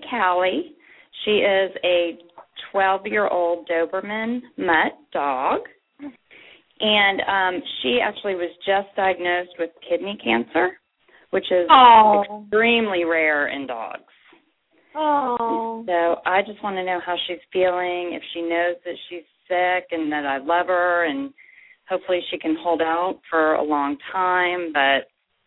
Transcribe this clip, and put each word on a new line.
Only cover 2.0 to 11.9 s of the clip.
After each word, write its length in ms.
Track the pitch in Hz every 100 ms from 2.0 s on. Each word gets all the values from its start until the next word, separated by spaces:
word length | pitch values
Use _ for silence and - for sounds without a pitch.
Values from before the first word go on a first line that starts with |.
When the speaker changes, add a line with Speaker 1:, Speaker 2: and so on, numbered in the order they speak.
| 170 165 - - - - -
Speaker 1:
twelve-year-old 960 | 202 190 190 196 214 202 175 170 170 165
Doberman 760 | 165 165 190 202 214 226 247 - -
Mutt 540 | 185 160 202 - _
dog. 560 | 170 143 131 151 320 - _ _ - 285 - _ - - - _ -
And, 400 | 220 208 202 196
um, 400 | - 196 185 180 - -
she 180 | 254 240
actually 360 | 208 208 202 180
was 180 | 175 -
just 300 | - 196 196
diagnosed 640 | - 190 175 180 175 180 -
with 120 | 165 -
kidney 360 | - 170 190 208
cancer, 560 | 233 226 233 311 370 - _ _ _ _ -
which 200 | 190 -
is 160 | 185 -
Speaker 2:
Oh. 540 | 285 247